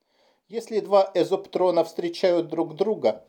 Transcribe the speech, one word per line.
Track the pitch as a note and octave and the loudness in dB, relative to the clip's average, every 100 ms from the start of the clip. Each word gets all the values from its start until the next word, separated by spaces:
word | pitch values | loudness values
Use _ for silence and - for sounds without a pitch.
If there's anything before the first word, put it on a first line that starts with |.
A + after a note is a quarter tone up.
| _ _ _ _ _ | _ _ _ _ _
Если | A3 A3+ A3 | -12 -6 -6
два | F3 G3 F#3+ | 2 2 4
эзоптрона | F3+ E3 F#3 - F3 F3+ E3+ D#3+ | 2 0 -2 -4 0 2 2 0
встречают | - F3 E3+ F#3+ F3 D#3+ | -2 -6 0 2 2 0
друг | E3+ D#3+ D#3+ | -4 -4 -2
друга, | G3+ F#3+ A#2+ - | -2 0 0 -2